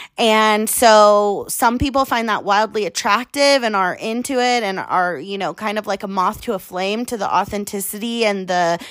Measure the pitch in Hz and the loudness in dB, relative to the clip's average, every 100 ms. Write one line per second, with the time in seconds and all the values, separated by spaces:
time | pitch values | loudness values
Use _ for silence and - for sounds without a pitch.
0 | - - 226 220 220 214 220 - 233 214 | -14 0 2 4 4 2 0 4 6 8
1 | 208 208 208 190 - - 240 240 285 262 | 8 6 2 -2 -6 0 0 0 -2 0
2 | 269 247 226 208 196 202 220 220 196 - | 0 -2 -2 -4 0 0 0 -2 -4 -4
3 | 214 208 247 285 285 277 233 202 180 131 | 0 0 -2 0 2 2 2 0 0 -2
4 | 220 233 240 254 247 247 208 190 - 170 | -6 -6 -4 0 0 0 -2 -6 -2 0
5 | 180 151 185 196 175 165 214 214 208 196 | 0 -2 -8 -6 -6 -6 -6 -6 -4 -6
6 | 202 196 185 214 - 190 - 180 190 214 | -6 -2 -2 -2 -6 -8 -6 -6 -4 -4
7 | 247 240 196 170 196 208 208 202 190 208 | -4 -6 -2 0 -2 -6 -6 -8 -8 -8
8 | 233 233 220 196 185 180 170 170 - | -6 -2 0 -2 -2 0 0 -2 -6